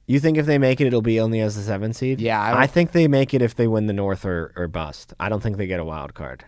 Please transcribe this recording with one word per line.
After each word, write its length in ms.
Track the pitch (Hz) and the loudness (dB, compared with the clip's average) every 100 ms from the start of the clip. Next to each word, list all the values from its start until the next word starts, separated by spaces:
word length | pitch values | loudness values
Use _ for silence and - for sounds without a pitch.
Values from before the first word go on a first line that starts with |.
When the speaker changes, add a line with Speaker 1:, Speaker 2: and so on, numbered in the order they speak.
| - | 0
Speaker 1:
You 140 | 135 | 2
think 160 | 156 156 | 2 2
if 80 | |
they 140 | 151 143 | 2 4
make 220 | 131 127 | 4 4
it, 40 | 139 | 2
it'll 140 | 120 | 2
be 160 | 113 110 | 2 2
only 220 | 110 113 | 2 0
as 160 | 107 104 | 0 -2
the 60 | |
seventh 340 | 101 98 110 117 | -4 -4 -4 -4
seed? 240 | 131 131 | -4 -2
Speaker 2:
Yeah, 200 | 113 107 | -2 -2
I 100 | 104 | 0
don't 100 | 120 | 2
Speaker 1:
I 60 | 139 | 2
think 260 | 175 170 | 2 2
they 160 | 170 160 | 4 4
make 240 | 139 135 | 4 2
it 80 | 135 | 2
if 140 | 120 - | 0 2
they 100 | 117 | 0
win 200 | 110 107 | 2 0
the 60 | |
North 300 | 101 98 95 98 | -2 -2 -4 -4
or, 260 | 87 80 | -4 -6
or 140 | - 85 | -6 -6
bust. 460 | 85 78 - - - | -6 -8 -12 -18 -8
I 120 | 95 | -4
don't 120 | 107 | -4
think 140 | 110 98 | -4 -4
they 100 | 95 | -4
get 140 | 92 | -4
a 40 | |
wild 280 | 82 78 71 | -6 -8 -12
card. 300 | - 69 65 | -12 -14 -14